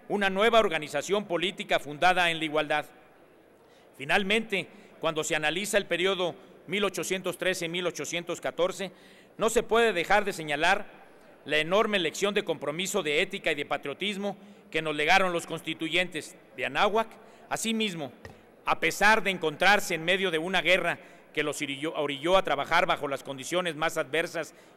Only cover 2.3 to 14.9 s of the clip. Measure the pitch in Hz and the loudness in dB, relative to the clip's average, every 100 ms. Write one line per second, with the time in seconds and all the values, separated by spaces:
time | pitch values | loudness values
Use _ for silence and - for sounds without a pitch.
2.3 | 160 156 151 147 151 - - - - - | 0 -2 -2 0 -2 -4 -18 -20 -20 -20
3.3 | - _ _ _ - - - 139 190 190 | -20 _ _ _ -20 -20 -12 2 2 4
4.3 | 226 226 190 - - - - 160 156 151 | 0 0 -4 -4 -14 -20 -4 -2 -2 -2
5.3 | 156 151 170 208 208 196 170 185 185 175 | 0 0 -2 0 -2 0 0 0 0 -2
6.3 | - - - - 202 196 185 156 190 185 | -4 -18 -20 -6 -2 -2 -2 -4 -4 -4
7.3 | - 180 180 165 180 175 - 139 170 170 | -2 -2 -2 -4 -2 -4 -4 -6 -6 -6
8.3 | 160 135 - 185 - 185 - - - - | -6 -4 0 -2 -2 -10 -10 -20 -20 -20
9.3 | - 220 226 - 226 226 175 156 208 202 | -2 2 2 2 4 4 2 4 2 2
10.3 | 160 151 143 170 202 - - - - - | -6 -4 2 2 2 -2 -18 -20 -20 -20
11.3 | - 139 151 156 202 220 202 156 - 196 | -18 -2 0 2 2 2 0 -2 -2 -2
12.3 | 208 202 151 143 160 190 202 151 147 185 | 0 -2 -4 -4 -4 -2 -2 0 0 0
13.3 | 190 170 147 - 151 139 135 196 196 202 | -2 -4 -4 -2 -4 -6 -6 -6 -4 -6
14.3 | 196 - - - 156 156 | -8 -16 -20 -8 -6 -4